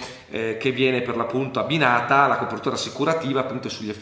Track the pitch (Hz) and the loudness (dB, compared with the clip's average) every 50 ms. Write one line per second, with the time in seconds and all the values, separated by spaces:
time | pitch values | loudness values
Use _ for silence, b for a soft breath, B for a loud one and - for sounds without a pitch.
0 | B B B B B B - 113 113 113 110 - - 131 120 123 131 131 127 123 | B B B B B B -6 -4 -2 -2 -2 -2 0 0 2 4 4 4 4 2
1 | 120 123 120 120 113 - - 131 135 131 131 139 127 127 156 160 143 123 120 120 | 0 -2 -2 -2 -2 -2 -2 -2 -2 -2 -2 -2 0 0 2 4 4 4 4 4
2 | - - 139 139 143 131 113 - 123 - 110 104 - 139 117 - - - - - | 4 4 4 6 6 4 2 0 -2 -4 -6 -4 -4 -4 -2 -2 -4 -6 -4 -2
3 | 143 160 160 - - 135 131 135 127 - 120 123 - 139 - - 110 104 104 - | 0 0 0 0 0 0 0 0 0 -2 -4 -6 -6 -8 -8 -6 -8 -8 -8 -8